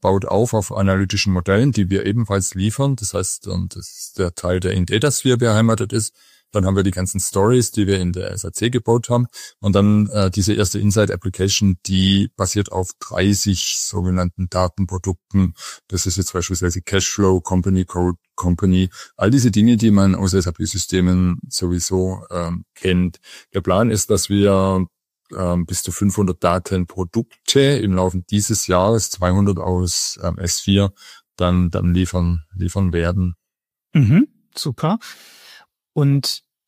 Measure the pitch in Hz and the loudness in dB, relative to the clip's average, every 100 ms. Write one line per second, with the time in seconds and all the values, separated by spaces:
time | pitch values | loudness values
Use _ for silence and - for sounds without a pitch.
0 | 98 98 - 95 120 110 - 104 98 95 | 0 0 0 0 2 0 -2 0 0 2
1 | 95 101 98 90 90 101 139 110 95 98 | 0 -2 0 0 2 2 2 2 0 0
2 | 98 113 107 98 92 95 104 123 139 127 | 0 -2 0 -2 -2 -2 -2 0 -2 -2
3 | 101 95 92 - 95 90 90 90 - - | -4 -4 -6 -8 -6 -6 -6 -10 -16 -16
4 | - - 87 - 90 92 92 90 90 101 | -10 -4 -4 -4 -4 -2 0 -2 0 0
5 | 147 - 131 120 120 107 113 113 107 117 | 0 0 0 2 2 2 2 0 -2 -4
6 | 110 - _ _ _ 104 92 98 95 92 | -6 -10 _ _ _ -2 0 2 0 -2
7 | 92 95 - 98 104 123 113 110 98 95 | -4 -4 -2 0 2 2 2 0 0 0
8 | 90 90 95 95 95 - 117 123 113 117 | -2 -4 -6 -8 -10 -4 -2 0 0 0
9 | 113 120 123 - - _ 101 98 104 104 | 0 -2 -2 -8 -20 _ 0 2 4 4
10 | 104 104 95 101 95 104 101 101 101 104 | 2 0 0 0 0 0 0 0 0 2
11 | 98 92 95 - 98 - 101 90 - 95 | 2 0 -6 -2 -2 2 0 0 0 2
12 | 95 98 - - 92 104 98 92 92 - | 4 2 0 -2 -4 -2 -4 -4 -6 -10
13 | - - 98 101 101 92 - - - 95 | -8 -2 0 0 0 -2 -2 -6 -6 -4
14 | 90 90 90 - 87 92 90 - 92 95 | -2 0 -2 -4 -4 0 -2 -2 -6 -4
15 | 98 85 _ 98 90 - - - - 90 | -6 -6 _ 0 0 -2 -16 -18 -8 -6
16 | 95 95 90 90 87 87 90 92 - 98 | -4 -4 -4 -4 -4 -2 -2 -4 -2 -2
17 | - - 95 92 - 92 95 95 90 90 | 0 2 2 2 0 0 2 0 0 -2
18 | 90 87 _ - 90 85 95 92 92 - | -2 -2 _ -4 -2 0 2 2 0 -4
19 | - - 101 135 120 104 117 113 113 101 | -18 -2 2 4 4 4 4 4 4 4
20 | 98 90 92 95 87 - - 90 - 92 | 4 2 2 0 0 -4 -6 -6 -2 2
21 | 90 90 90 87 - - 90 87 - 95 | 2 4 2 -2 -6 -6 -2 -2 -2 -2
22 | 92 92 - 87 85 87 - - 95 90 | -2 -6 -8 -6 -6 -6 -10 -6 0 0
23 | 90 - - - _ 95 98 92 120 107 | 0 -4 -20 -20 _ -4 0 2 2 0
24 | - 98 - 101 101 95 95 95 90 _ | 0 -2 0 2 4 4 2 0 -4 _
25 | _ _ - - 90 87 85 92 - - | _ _ -12 -6 -2 -2 -2 -6 -6 -2
26 | 107 104 95 85 87 90 - 95 87 - | -2 0 -2 0 0 0 -2 -4 -4 -6
27 | 87 113 110 _ - 139 139 135 104 92 | -4 -4 -6 _ 0 4 4 2 0 2
28 | 92 92 - 104 104 107 - 90 98 113 | 0 -2 -2 -2 0 -2 0 2 2 2
29 | - - 90 95 98 95 90 90 90 - | -2 -2 0 2 2 0 -2 0 -2 -4
30 | - - 87 82 87 - - 98 98 - | -6 -6 -6 -4 -4 -4 2 4 2 -2
31 | - - _ - 90 90 87 95 90 90 | -20 -20 _ -2 2 2 2 0 0 2
32 | 90 90 87 85 - 92 90 98 92 85 | 0 0 0 -2 -6 -6 -4 0 0 0
33 | 85 90 90 - _ _ _ _ _ 151 | 0 0 -2 -4 _ _ _ _ _ 2
34 | 110 165 302 _ _ - 151 113 156 220 | 4 4 2 _ _ -10 -8 -4 -2 -2
35 | - - - - - - _ _ _ 156 | -6 -20 -20 -20 -20 -20 _ _ _ 0
36 | 139 139 - - _ _ | 2 2 -2 -8 _ _